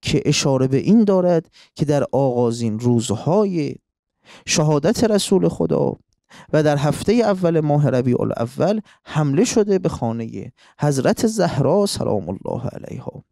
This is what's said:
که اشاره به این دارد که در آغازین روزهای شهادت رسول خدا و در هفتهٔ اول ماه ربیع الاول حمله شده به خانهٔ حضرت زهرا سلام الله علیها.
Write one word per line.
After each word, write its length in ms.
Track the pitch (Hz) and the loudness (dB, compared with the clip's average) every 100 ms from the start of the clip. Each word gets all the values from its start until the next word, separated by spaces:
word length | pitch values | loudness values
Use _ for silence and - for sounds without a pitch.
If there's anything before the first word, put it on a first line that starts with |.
که 200 | - 151 - | -2 -2 0
اشاره 420 | 147 156 131 131 | 0 0 0 0
به 100 | 135 | 0
این 260 | 120 220 | 2 4
دارد 420 | 208 190 180 170 - _ _ - | 4 2 2 0 -2 _ _ -6
که 100 | 143 | 0
در 180 | 143 - | 0 0
آغازین 680 | 127 139 120 120 117 117 107 | 0 0 2 0 0 -4 -2
روزهای 960 | 120 120 110 107 - 190 202 175 143 127 _ _ _ _ _ - - | 2 2 0 -4 0 0 0 -2 -6 -8 _ _ _ _ _ -20 -4
شهادت 580 | - 156 147 156 233 | 0 2 2 2 0
رسول 440 | 220 208 - 190 170 | 2 2 2 2 2
خدا 480 | - 165 - - - _ _ _ - - | 0 0 0 0 -4 _ _ _ -20 -2
و 100 | 151 | 2
در 140 | 151 147 | 2 2
هفتهٔ 360 | 147 139 - | 0 -2 0
اول 460 | 233 214 190 175 165 | 2 2 2 2 2
ماه 300 | 151 147 147 | 2 2 2
ربیع 320 | 127 127 120 | 2 0 0
الاول 580 | 110 - 117 135 160 220 - _ | -2 -4 -6 -2 -2 -2 -6 _
حمله 400 | - 156 151 139 | -6 -2 0 2
شده 360 | 214 - 208 190 | 2 2 2 0
به 100 | 175 | 0
خانهٔ 600 | - 117 117 113 113 123 _ _ _ | -4 -4 -4 -8 -12 -14 _ _ _
حضرت 480 | 147 135 147 220 220 | 0 2 0 0 -2
زهرا 580 | 220 170 135 131 185 202 | 0 -2 0 0 2 0
سلام 440 | - - 104 82 | -2 -4 -4 -4
الله 380 | 95 - - 120 | -8 -8 -8 -8
علیها. 560 | - - - - - _ | -10 -14 -14 -14 -16 _